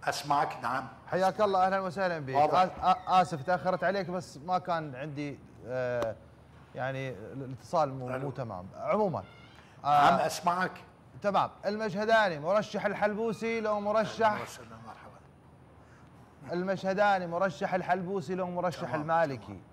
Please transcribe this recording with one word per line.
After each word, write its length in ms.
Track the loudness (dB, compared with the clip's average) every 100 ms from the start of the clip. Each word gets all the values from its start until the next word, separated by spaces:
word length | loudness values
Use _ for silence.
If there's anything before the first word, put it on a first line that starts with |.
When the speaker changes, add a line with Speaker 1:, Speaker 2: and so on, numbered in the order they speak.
Speaker 1:
أسمعك، 540 | -4 -4 0 2 2 -2
نعم. 260 | -4 -4 -6 -14 -4
Speaker 2:
حياك 300 | 2 2 4
الله، 260 | 2 4 4
أهلا 140 | 2
وسهلا 380 | -2 0 0 0
بك. 160 | 0
Speaker 1:
واضح. 300 | 4 4 6
Speaker 2:
آ-، 300 | 4 2 2
آ-، 40 | 2 4
آسف 340 | 4 4 0
تأخرت 420 | 0 0 2 0
عليك، 260 | 0 0 -2
بس 260 | -6 -8 -14
ما 220 | -2 -2
كان 360 | 0 -2 -2
عندي، 440 | -8 -8 -6 -6 -8 -16 -18 -6
آه، 500 | -2 0 0 -2 -6 -14 -20 -20 -20 -18
يعني 360 | -6 -4 -4 -6
الاتصال 840 | -8 -12 -10 -10 -12 -4 0 0
مو، 140 | -2 -6
Speaker 1:
ألو. 100 | -4
Speaker 2:
مو 120 | -6
تمام. 360 | -6 -8 -8 -12 -8
عموما، 480 | 0 2 2 0 -8 -16 -20 -20 -20 -8
آه، 260 | 2 6 6
Speaker 1:
نعم، 80 | 6
أسمعك. 540 | 2 0 0 2 0 -4 -18 -20 -20 -6
Speaker 2:
تمام. 280 | 0 2 0 -2 -4
المشهداني، 720 | -2 -4 -2 4 6 6 0
مرشح 460 | 2 2 2 -2 -2
الحلبوسي 760 | 0 0 0 -2 -2 -2 -2
لو 200 | 0 0
مرشح؟ 460 | 2 2 0 2 2
Speaker 1:
أهلا 160 | 2
وسهلا، 340 | -6 -12 -16 -16 -16
مرحبا. 320 | -18 -18 -20 -20 -20 -20 -20 -20 -20 -20 -20 -20 -20 -20 -20 -8
Speaker 2:
المشهداني، 720 | -4 -2 -2 -2 2 4 4 0
مرشح 480 | 0 0 0 -2
الحلبوسي 600 | -2 0 -2 0 -4 -4
لو 160 | -4 -4
مرشح 300 | -2 -2 -2
Speaker 1:
تمام، 200 | -4 -4
Speaker 2:
المالكي؟ 460 | 0 2 2 -2 -8
Speaker 1:
تمام. 140 | -14 -16